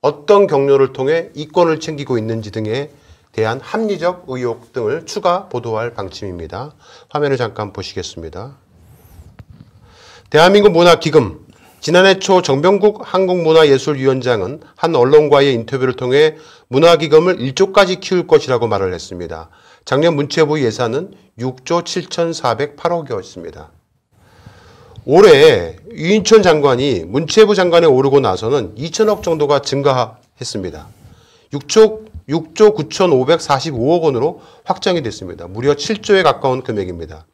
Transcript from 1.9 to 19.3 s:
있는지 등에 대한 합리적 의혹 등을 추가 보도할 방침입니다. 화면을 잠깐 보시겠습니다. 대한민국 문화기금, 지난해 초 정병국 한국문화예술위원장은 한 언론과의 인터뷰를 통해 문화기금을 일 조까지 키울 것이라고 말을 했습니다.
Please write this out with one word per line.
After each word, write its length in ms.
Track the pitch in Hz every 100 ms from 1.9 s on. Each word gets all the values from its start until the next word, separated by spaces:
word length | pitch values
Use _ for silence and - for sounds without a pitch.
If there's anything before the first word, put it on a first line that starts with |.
| 151 135 123
있는지 320 | 110 113 104
등에 400 | 95 107 117 147 _ _ - _
대한 280 | - 110 127
합리적 640 | - 208 220 190 170 175 -
의혹 440 | 127 123 113 _
등을 340 | - 110 147 165
추가 420 | - 180 175 196
보도할 460 | 123 113 110 117
방침입니다. 800 | 117 98 - 101 87 80 90 139 _ _ - _
화면을 280 | 147 147 135
잠깐 360 | 117 107 104
보시겠습니다. 840 | - 95 - 90 - 80 82 120 143 _ _ _ _ _ - - _ - - - _ _ _ _ - _
대한민국 440 | 147 175 202 208
문화기금, 760 | 170 175 165 165 147 107 - _ _ _ _
지난해 380 | - 175 190 190
초 240 | 190 185
정병국 580 | 170 135 165 202 208 208
한국문화예술위원장은 1600 | - 180 190 180 160 160 156 135 147 143 131 131 120 117 95 147 - _
한 180 | 165
언론과의 600 | 160 123 151 151 143 143
인터뷰를 400 | 123 113 135 127
통해 420 | 123 123 135 156 156 - - _
문화기금을 720 | 127 165 170 156 151 175 185
일 140 | 127
조까지 460 | 135 196 202 190 185
키울 260 | - 185 165
것이라고 400 | 156 - 127 113
말을 260 | 104 95
했습니다. 560 | 87 - 90 85